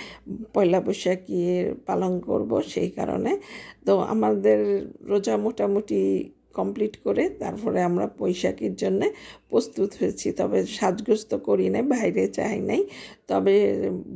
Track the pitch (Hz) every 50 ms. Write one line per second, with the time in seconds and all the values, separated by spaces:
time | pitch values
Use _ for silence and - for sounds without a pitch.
0 | - - - - - - - - 220 - - 208 202 175 180 185 - - 202 -
1 | - 180 185 185 185 - 196 180 175 180 180 180 180 - - - - - 185 180
2 | 190 185 185 180 - - - - - 220 - - - - - 180 175 180 - -
3 | - - - - - 240 381 392 - - - - - - - - - 190 196 190
4 | - - 214 220 220 214 214 202 190 214 214 208 208 202 202 196 - - - -
5 | - - 202 202 196 - 220 208 208 220 - - 202 202 196 202 214 - 214 196
6 | 190 196 190 185 - - - _ _ _ - - 185 196 202 214 214 214 - -
7 | - 208 202 220 302 381 - - - 196 - 214 214 226 190 185 180 175 175 180
8 | - 208 - - 208 180 185 - - 185 190 - - 202 190 - - 190 190 196
9 | 233 415 427 - - - - - _ _ - 233 254 - - - 190 202 - -
10 | 220 196 - - - 202 - - 190 196 202 190 185 - 220 - 214 185 185 208
11 | 214 - 233 214 - - 214 196 - 220 202 190 185 185 190 208 247 285 262 247
12 | 220 180 - 190 190 196 196 - - 214 214 196 190 - - 349 403 403 - -
13 | - - - - _ - 196 196 190 196 196 208 202 202 202 190 196 190 185 180
14 | - - -